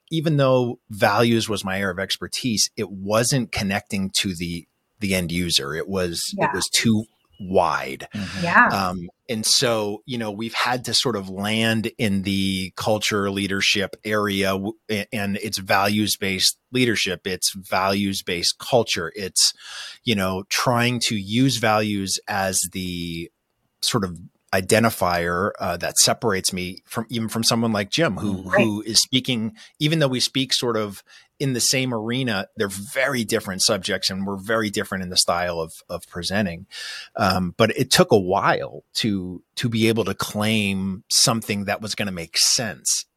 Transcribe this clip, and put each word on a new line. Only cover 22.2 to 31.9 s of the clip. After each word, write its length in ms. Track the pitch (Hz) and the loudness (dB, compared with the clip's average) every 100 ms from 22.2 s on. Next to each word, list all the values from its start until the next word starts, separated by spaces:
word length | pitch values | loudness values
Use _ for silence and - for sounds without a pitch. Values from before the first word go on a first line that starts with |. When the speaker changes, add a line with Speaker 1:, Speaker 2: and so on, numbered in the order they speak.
| - | -4
Speaker 1:
as 320 | 101 95 92 90 | -2 0 0 -2
the 580 | 95 92 87 85 82 85 _ _ _ _ - | -4 -4 -4 -4 -6 -8 _ _ _ _ -6
sort 220 | - 120 | -2 0
of 140 | 92 82 - _ - 95 92 | -2 -6 -14 _ -2 0 4
identifier, 840 | 107 113 - 87 87 85 87 101 - | 4 4 4 2 2 0 0 0 -2
uh, 180 | 98 87 | -4 -2
that 200 | 80 - | -2 2
separates 540 | - 113 117 95 - | 2 2 0 0 -2
me 280 | 92 90 92 - | -4 -6 -8 -10
from, 200 | 120 113 | -8 -4
even 180 | 120 107 | -4 -2
from 140 | 113 | 0
someone 280 | 113 117 117 | 2 2 2
like 180 | 104 101 | 0 0
Jim, 260 | - 160 92 | 0 0 0
who, 200 | 104 95 | -4 -4
Speaker 3:
Mm-hmm. 120 | 95 | 0
Speaker 2:
Right. 140 | - | 2
Speaker 1:
who 180 | 208 208 | 2 0
is 180 | - 104 | 0 0
speaking, 540 | - 131 127 117 110 - - - | 2 0 0 -2 -2 -6 -14 -2
even 200 | 151 160 | 0 2
though 80 | 139 | 2
we 120 | 123 | 2
speak 320 | - 135 131 | 0 -2 0
sort 240 | - 123 110 | 0 0 0
of 260 | 104 95 - - _ - | -2 -6 -18 -20 _ -4
in 140 | 139 | -2
the 60 | 120 | 0
same 340 | - 135 127 | 2 2 0